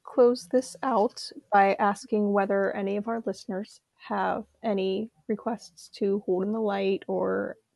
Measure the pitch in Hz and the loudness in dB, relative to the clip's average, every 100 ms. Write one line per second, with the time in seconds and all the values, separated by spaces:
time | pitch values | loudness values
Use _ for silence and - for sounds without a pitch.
0 | - - 240 247 - 254 254 - 269 226 | -6 4 4 4 0 0 0 -6 0 2
1 | 233 - - - - 202 196 196 208 208 | 2 -2 -14 -14 2 6 6 4 2 0
2 | - 208 208 202 196 196 196 - 196 208 | -2 0 2 2 2 2 0 -2 -4 -4
3 | 214 233 220 190 - 190 220 - _ _ | -4 -6 -6 -8 -6 -8 -8 -16 _ _
4 | - 202 190 190 214 _ 226 196 190 196 | -6 -2 -2 -2 -6 _ -2 0 0 -2
5 | 226 _ - 214 - 220 - - - - | -6 _ -6 -4 -4 -8 -10 -20 -18 -4
6 | 202 202 202 185 202 226 214 196 196 196 | 0 0 0 0 0 -2 -2 0 0 -2
7 | - 185 185 190 202 - _ | -2 -2 0 -2 -4 -8 _